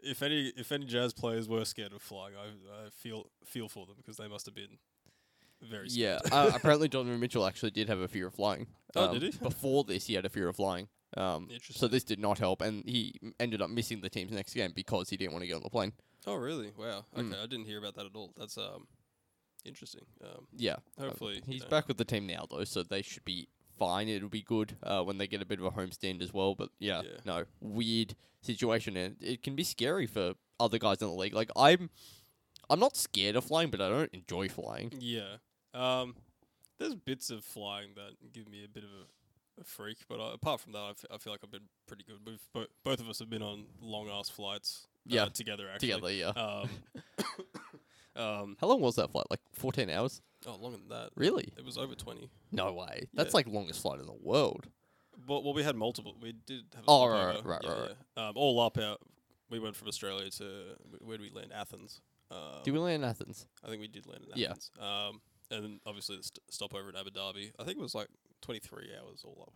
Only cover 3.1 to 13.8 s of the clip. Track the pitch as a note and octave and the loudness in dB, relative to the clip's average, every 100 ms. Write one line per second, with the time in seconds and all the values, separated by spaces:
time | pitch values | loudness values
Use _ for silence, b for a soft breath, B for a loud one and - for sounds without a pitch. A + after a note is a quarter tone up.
3.1 | A2 - _ - B2+ A2 - F#2 G2+ A#2+ | -8 -10 _ -10 -8 -8 -8 -14 -16 -16
4.1 | G#2+ G#2+ G#2 - G2+ G2+ A#2 _ _ b | -12 -10 -10 -10 -12 -14 -16 _ _ b
5.1 | b b b b b A#2 G#2+ F#2+ A#2+ A2 | b b b b b -10 -8 -2 2 4
6.1 | F2 - C#3 C#3+ C3 D#3 D3+ D#3 C3+ B2 | 2 4 8 8 8 6 6 6 2 0
7.1 | A#2+ A#2+ B2 F#2+ - A2+ G#2 G#2+ G2 F2+ | 0 0 2 2 2 0 0 2 2 0
8.1 | F#2 F2+ - G#2 F2 - - - - F2+ | -2 -4 2 2 2 -2 -12 -4 2 4
9.1 | A#2+ E3+ - C3 - C#3 C#3 C3 F#2+ - | 2 -2 -2 -2 0 4 4 4 0 0
10.1 | G2 F#2 G#2+ F2+ F#2+ G2 F2+ G2+ _ _ | 0 0 0 0 2 0 0 -4 _ _
11.1 | - F#2 D#2+ F2+ A#2 - C3 A#2+ B2 - | -2 0 0 -4 -12 -12 0 2 4 2
12.1 | G#2 G#2 G#2 G2 F#2+ G#2+ G#2+ B2 B2 G#2 | 0 2 4 4 2 0 -2 -2 -2 -2
13.1 | - A2+ - A#2+ A2 F2 A#2 | -6 -10 -4 -2 0 0 0